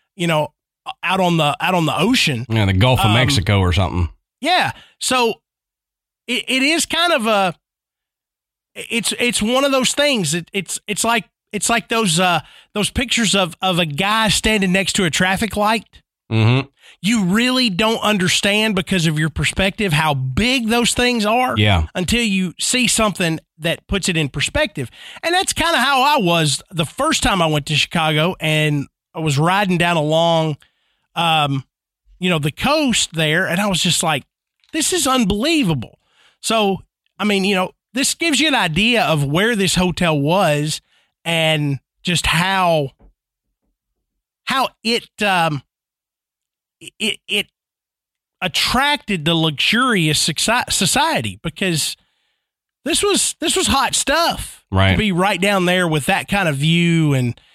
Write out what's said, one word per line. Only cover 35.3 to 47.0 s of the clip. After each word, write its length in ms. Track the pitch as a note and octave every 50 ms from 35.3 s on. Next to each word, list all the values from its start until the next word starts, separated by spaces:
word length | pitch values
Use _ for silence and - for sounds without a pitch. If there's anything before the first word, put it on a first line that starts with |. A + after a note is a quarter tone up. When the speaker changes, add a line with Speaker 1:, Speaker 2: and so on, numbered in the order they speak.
| G#3 G3+ A#3+ D#4+ E4+ D4+ C4 F3 D#3+ B2+ G#2+ - - _ _ _ _ _ _ _ _ _
Speaker 1:
So, 380 | - - A3+ A3+ G#3 G3 F#3+ - - _ _ _ _ _ _ -
I 40 | G3
mean, 220 | G#3 G3+ G3 F#3
you 80 | G3+ G#3
know, 160 | - F#3+ - - _ _ _ -
this 220 | B3 C#4 - -
gives 240 | - E4 E4+ C#4+ A#3
you 80 | D#4
an 80 | D#4 C#4
idea 480 | A#3 G3 E3+ D3+ F3 G#3+ A#3 A#3+ A3 F3
of 180 | C#3+ D#3+ D3 C#3+
where 320 | C3+ C#3+ F3 G#3 A#3 B3
this 200 | G3 G3 E3+ -
hotel 440 | F3 F#3 F3+ - - F3+ E3+ D#3 C#3+
was 600 | C#3 D3 F3 G3 G3 D#3+ D3 D3 D3+ D#3 D#3+ - - _ _ _ _ _ _ _ -
and 560 | E3+ E3+ E3 D#3+ D#3 D#3 D3+ D3 C#3+ C#3 C3 - _ _ _
just 240 | - F3 F3 C#3+ -
how, 680 | - D3+ D#3+ F3 F#3+ G3 F#3+ F#3 F3 E3 D#3 C#3+ C#3 - _ - - _ _ _ _ _ _ _ _ _ _ _ _ _ _ _ _ _ _ _ _ _ _ _ _ _ _ _
how 240 | - B3 C4+ B3 - - _ -
it, 260 | A3 A#3+ G#3 - - _ -
um, 400 | G#3 G3+ F#3+ F3 E3 D#3+ D3+ C3 - _ _ _ _ _ _ _ _ _ _ _ _ _ _ _ _ _ _ _ _ _ _ _ - - -
it, 200 | -